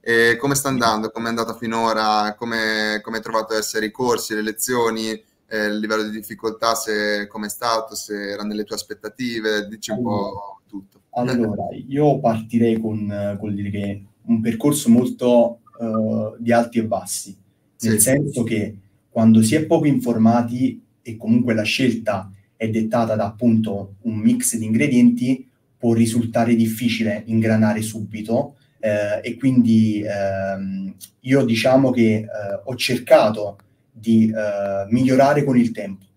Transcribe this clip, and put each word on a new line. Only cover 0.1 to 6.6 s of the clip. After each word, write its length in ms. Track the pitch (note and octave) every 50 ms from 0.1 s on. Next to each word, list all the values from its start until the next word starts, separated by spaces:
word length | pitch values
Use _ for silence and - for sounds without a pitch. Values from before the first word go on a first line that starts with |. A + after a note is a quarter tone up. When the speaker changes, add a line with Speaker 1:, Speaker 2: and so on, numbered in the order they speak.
| A#2 A#2 A#2 A#2 A#2
Speaker 1:
come 180 | A#2 C3+ C#3 C#3
sta 120 | C#3 - C#3
Speaker 2:
Sì. 40 | C3
Speaker 1:
andando? 360 | B2 A#2 A2+ A2 G#2+ G#2+ G#2+
Come 160 | _ A#2 A#2
è 20 | A#2
andata 260 | A#2 A#2 A2+ A2+ A2
finora? 800 | - A#2+ A2+ A2+ A#2 A#2 A2+ A2 A2 A2 A2 G#2+ G#2+ G#2 G#2+ G#2
Come, 640 | _ A#2+ A#2 A#2 A2+ A2 A2 A2 G#2+ G#2+ G#2+ G#2+ G#2+
come 160 | G#2+ A2+ A2+
hai 60 | A2 A2
trovato 300 | A2+ A2+ A2 G#2+ - A2
a 40 |
essere 280 | A2 G#2+ - - A2 G#2+
i 60 | G#2+
corsi, 420 | - - B2+ B2 A#2 G#2+ - - A2
le 80 | G#2+
lezioni, 680 | G#2+ A2 G#2 - - - B2+ B2 A#2 A2+ A2 A2 A2 A2 A2 G#2+ _ _ _ _ _
eh, 180 | _ A2 G#2+ G#2+
il 120 | G#2+ G#2 G#2+
livello 240 | G#2+ G#2+ A2 G#2+ G#2+
di 60 | G#2+
difficoltà, 680 | G#2+ A2 G2+ - A2+ G2+ - A2+ G#2+ -